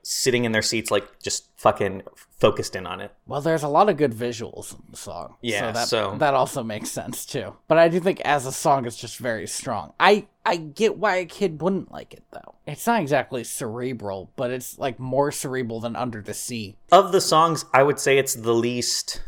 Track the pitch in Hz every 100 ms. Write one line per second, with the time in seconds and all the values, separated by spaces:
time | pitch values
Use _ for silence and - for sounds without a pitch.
0 | - - - 123 120 110 107 113 107 104
1 | - - - - - - - - 101 95
2 | - - - - 113 - - 95 90 92
3 | 101 _ - 135 147 160 147 151 214 160
4 | 147 110 120 110 107 - - - - -
5 | - 85 - - 117 104 113 110 117 113
6 | 101 104 151 135 135 143 113 107 120 -
7 | 82 120 - 139 104 - - 160 170 175
8 | 175 170 - 147 127 135 160 139 120 -
9 | 120 - 131 110 92 - - 107 76 -
10 | 175 208 - _ 226 180 156 139 220 -
11 | 208 185 170 - 196 151 170 190 - -
12 | - - - - - - - 151 - 233
13 | 143 143 120 127 113 - 123 113 127 120
14 | 101 95 87 - 123 127 - - 135 120
15 | 127 131 143 143 147 131 120 113 117 113
16 | 123 113 104 104 - 120 101 - - 180
17 | 190 185 180 160 165 151 - 131 139 143
18 | - 139 131 120 113 117 117 123 120 -
19 | - -